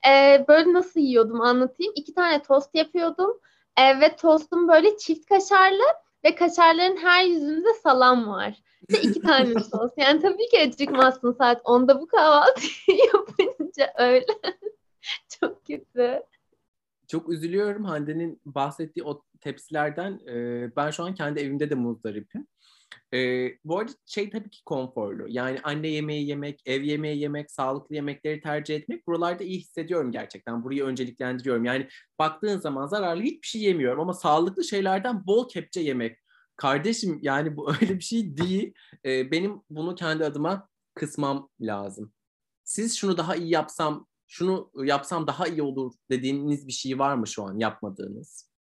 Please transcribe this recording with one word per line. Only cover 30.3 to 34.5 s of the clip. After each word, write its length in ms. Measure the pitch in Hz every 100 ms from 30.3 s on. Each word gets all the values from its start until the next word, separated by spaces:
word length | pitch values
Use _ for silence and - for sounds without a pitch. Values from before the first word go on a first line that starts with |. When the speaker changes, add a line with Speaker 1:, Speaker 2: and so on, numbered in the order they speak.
| 101 - 117
Speaker 2:
Burayı 200 | 120 139
önceliklendiriyorum. 800 | 135 131 127 120 127 127 127 120
Yani 240 | 117 131 135 - _ _
baktığın 400 | 156 156 208 196
zaman 280 | 156 135 143
zararlı 360 | 208 185 170
hiçbir 240 | 240 - -
şey 160 | 226
yemiyorum 380 | 208 180 127 131
ama 140 | 170
sağlıklı 500 | 180 170 151 175